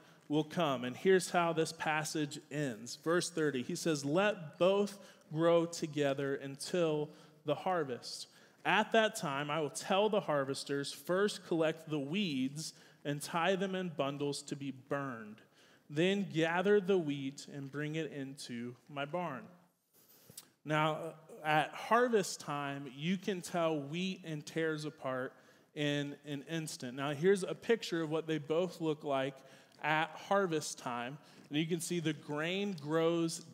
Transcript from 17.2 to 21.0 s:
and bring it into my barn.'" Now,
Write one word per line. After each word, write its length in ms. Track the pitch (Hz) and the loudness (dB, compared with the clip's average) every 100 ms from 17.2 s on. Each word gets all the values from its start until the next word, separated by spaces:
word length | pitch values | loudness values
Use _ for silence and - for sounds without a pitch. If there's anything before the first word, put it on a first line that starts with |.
| 135 143 - | -4 -8 -12
and 180 | 143 139 | -12 -8
bring 240 | 143 151 | -6 -4
it 180 | 156 160 | -4 -4
into 640 | 143 135 135 - 120 123 123 - | -6 -10 -10 -10 -8 -8 -12 -12
my 160 | 143 | -8
barn.'" 420 | 143 147 151 127 110 - _ _ _ _ _ _ - - - _ | -6 -4 -4 -6 -12 -20 _ _ _ _ _ _ -20 -20 -20 _
Now, 500 | 143 151 156 151 | -2 2 2 0